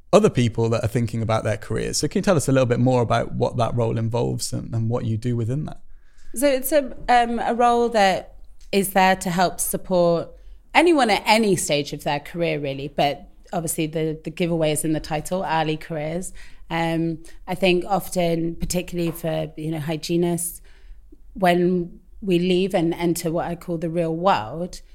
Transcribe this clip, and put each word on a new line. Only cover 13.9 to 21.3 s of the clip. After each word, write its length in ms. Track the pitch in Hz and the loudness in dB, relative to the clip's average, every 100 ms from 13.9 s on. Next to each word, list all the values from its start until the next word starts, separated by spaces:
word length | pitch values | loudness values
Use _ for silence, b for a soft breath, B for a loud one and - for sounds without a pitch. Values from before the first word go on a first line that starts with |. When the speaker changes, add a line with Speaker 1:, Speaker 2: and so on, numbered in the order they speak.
| 160 160 156 | -2 -4 -4
Speaker 2:
the 80 | 165 | -8
giveaway 400 | 156 170 170 156 | -4 -2 0 0
is 140 | 147 | 0
in 80 | 160 | -2
the 80 | 156 | -2
title, 440 | - 151 151 185 | -2 -6 -4 -4
early 320 | 160 160 156 156 | -2 0 0 -4
careers. 560 | - 165 151 165 185 B B B - | -6 -8 -6 -6 -8 B B B -6
Um, 480 | 165 165 165 165 160 B B - | -2 -2 0 -2 -4 B B -8
I 60 | |
think 300 | 180 190 180 175 | 0 2 2 0
often, 680 | 190 - 180 170 170 165 165 | -2 -2 -2 0 0 -2 -4
particularly 540 | 175 180 175 175 170 | -4 -4 -4 -4 -4
for, 420 | 160 165 156 156 156 | -2 -4 -4 -4 -6
you 160 | 156 | -6
know, 80 | 160 | -4
hygienists, 800 | 147 160 - 170 175 170 - - b b b b - - - | -4 -6 -2 0 2 0 -4 -10 b b b b -20 -20 -18